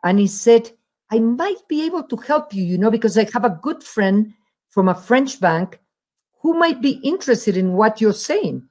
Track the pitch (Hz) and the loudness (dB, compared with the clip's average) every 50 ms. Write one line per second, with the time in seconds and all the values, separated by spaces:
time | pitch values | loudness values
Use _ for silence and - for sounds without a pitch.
0 | - 175 185 202 202 196 202 - - 233 233 226 233 - - _ _ _ _ _ | 0 2 2 4 2 2 0 0 4 6 6 6 4 0 -16 _ _ _ _ _
1 | _ _ 214 226 226 226 240 254 330 403 392 359 _ _ 311 302 311 320 339 359 | _ _ 0 0 2 2 0 0 -2 -4 -4 -6 _ _ -4 -4 -4 -4 -4 -6
2 | - - - 220 - - 294 302 226 - - 196 185 175 180 175 190 226 214 226 | -8 -8 -10 -10 -4 0 0 0 0 -2 -6 -6 -4 -2 -2 0 0 0 0 2
3 | 226 220 175 214 220 220 - 240 202 240 185 160 - 285 330 - - - - - | 0 0 2 2 0 0 -2 -2 -2 -2 -2 -2 -8 -8 -8 -8 -12 -12 -4 -2
4 | 202 190 196 208 220 214 - _ _ _ _ _ _ _ _ 202 190 185 180 180 | 0 2 2 2 0 -2 -6 _ _ _ _ _ _ _ _ 0 0 0 0 -2
5 | - - 233 262 277 269 - - 185 175 160 165 180 180 - - _ _ _ _ | -2 0 2 2 2 0 -4 -2 0 0 0 0 -2 -6 -8 -18 _ _ _ _
6 | _ _ _ _ _ _ _ _ _ 311 330 330 339 330 294 247 240 285 - - | _ _ _ _ _ _ _ _ _ -2 0 2 2 0 0 0 -2 -2 -2 -2
7 | - 269 320 381 - - 247 - - - 185 180 185 185 180 185 214 220 214 - | -4 -4 -4 -4 0 0 -2 0 0 -2 -2 0 0 -2 2 2 2 2 2 2
8 | 220 214 202 - - - 302 415 403 170 131 131 - _ | 0 0 0 -2 -4 -4 -4 -2 -2 -4 -6 -8 -14 _